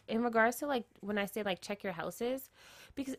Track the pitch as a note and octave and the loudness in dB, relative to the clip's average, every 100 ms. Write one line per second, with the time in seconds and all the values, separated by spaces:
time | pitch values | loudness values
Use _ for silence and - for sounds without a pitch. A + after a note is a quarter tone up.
0 | - A3+ A#3+ A3+ A3+ A#3+ D4 C4 - - | -2 0 4 6 6 4 0 0 -2 -10
1 | G3 G#3 G3+ A3 G3+ F3+ - G3+ G3 E3+ | -2 0 0 0 -2 -2 -4 -4 -4 -4
2 | E3+ - A#3+ C4 - - - - - - | -6 -4 -2 -2 -6 -18 -20 -20 -12 -6
3 | C4+ | -6